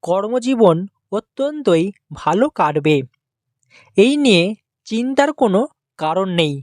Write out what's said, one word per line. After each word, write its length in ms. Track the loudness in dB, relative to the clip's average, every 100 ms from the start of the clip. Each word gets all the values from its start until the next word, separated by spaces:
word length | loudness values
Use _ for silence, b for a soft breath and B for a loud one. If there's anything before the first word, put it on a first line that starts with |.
কর্মজীবন 720 | -2 -2 -2 -4 -2 4 4 4 -4 _ _
অত্যন্তই 720 | -10 _ -6 -6 -2 0 2 0 -8 _
ভালো 320 | -8 -2 0 0
কাটবে, 480 | 0 -2 0 0 0 -2 _ _ _ _ _ b b b 2
এই 160 | 2 4
নিয়ে 260 | 2 4 2 -4 _ _ -8
চিন্তার 420 | -6 -2 0 0
কোনো 280 | 0 0 0 -2 _ _ _
কারণ 280 | -4 -4 -2 -2
নেই। 200 | -2 -4